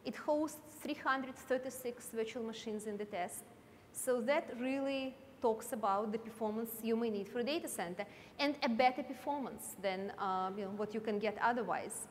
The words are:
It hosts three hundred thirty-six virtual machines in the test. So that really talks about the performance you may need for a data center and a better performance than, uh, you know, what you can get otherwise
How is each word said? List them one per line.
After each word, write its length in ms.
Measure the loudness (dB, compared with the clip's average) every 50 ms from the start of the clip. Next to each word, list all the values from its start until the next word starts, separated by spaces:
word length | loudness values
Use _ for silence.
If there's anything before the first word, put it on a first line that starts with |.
| -4
It 120 | -4 -6
hosts 440 | -4 0 2 4 4 4 0 -2 -8 -14 -16 -16 -10
three 140 | -6 -6 -6
hundred 400 | -2 0 0 0 0 0 -4 -8
thirty-six 760 | -12 0 0 0 2 2 -2 -6 -6 -6 -6 -6 -6 -10 -8 -2
virtual 300 | -2 -2 -2 -2 -4 -4
machines 440 | -4 -6 -6 -4 -4 -4 -4 -2 -4
in 100 | -4 -4
the 80 | -4
test. 380 | -4 -2 -2 -2 -2 -4 -8 -12 -14 -18 -20 -20 -20 -20 -20 -20 -14 -10
So 280 | -6 0 2 2 2
that 320 | 4 4 4 4 4 0 -4 -2
really 560 | 0 0 2 2 2 2 0 0 -2 -2 -6 -8 -16 -20 -14 2
talks 300 | 4 4 4 4 0 -4
about 400 | -4 0 2 4 4 4 2 2
the 60 | 0 -2
performance 540 | -4 -6 -6 -2 0 0 0 0 -2 -2 -4 -4
you 140 | 2 2 4
may 140 | 4 4 2
need 200 | 2 0 -2 -2
for 100 | -2 -2
a 40 | 0
data 240 | 2 0 0 0 -4
center 380 | -4 -4 -4 -4 -2 -4 -6 -6 -8 -18 -18 -18 -4 0
and 160 | 2 2 2 4 2
a 60 | 2
better 340 | 6 8 6 6 6 4 -4
performance 720 | -4 -6 -6 -2 -2 -2 0 -2 -4 -6 -6 -10 -10 -10 -2
than, 300 | -2 0 0 0 -2 -4 -4 -2
uh, 300 | 0 0 2 2 0 0 -2 -2
you 60 | -4
know, 80 | -4 -2 -2
what 160 | -4 -2 -2
you 60 | -2
can 200 | 0 0 0 2
get 180 | 2 0 0 4
otherwise 680 | 4 4 4 4 2 0 0 0 0 -4 -6 -8 -10 -12